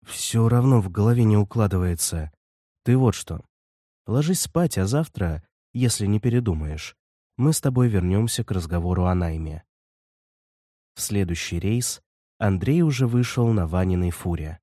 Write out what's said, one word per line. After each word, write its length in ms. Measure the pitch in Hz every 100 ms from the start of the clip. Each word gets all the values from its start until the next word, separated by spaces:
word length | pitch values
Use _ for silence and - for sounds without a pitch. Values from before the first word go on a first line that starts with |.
| -
"Все 440 | - - 113 113
равно 320 | 120 131 123
в 80 | 95
голове 340 | 90 104 120
не 140 | 110 104
укладывается. 920 | 101 113 104 92 90 85 - 85 78 _ _ _ _ _
Ты 140 | - 127
вот 160 | 127
что. 320 | - - 82 - _ _ _ _ _ -
Ложись 340 | 120 147 185
спать, 360 | - 165 175 -
а 100 | 95
завтра, 560 | 139 160 - 90 80 - _ _
если 340 | 123 123 - 101
не 120 | 104
передумаешь, 800 | 123 120 117 80 76 76 - _ _ _ _ -
мы 160 | 135
с 80 | 156
тобой 260 | 139 127 123
вернемся 560 | 101 90 98 113 -
к 80 | 117
разговору 540 | 95 80 87 87 90 90
о 100 | 90
найме". 480 | 85 80 80 78 _ _ _ _ _ _ _ _ _ _ _ _ _ -
В 60 |
следующий 580 | - 101 92 85 - 87
рейс 420 | 95 117 120 - _ _ _ _
Андрей 440 | 107 95 92 160
уже 260 | 165 127 127
вышел 400 | 123 123 - 117
на 140 | 107 82
Ваниной 440 | 90 92 92 90
фуре. 480 | - 180 82 78 80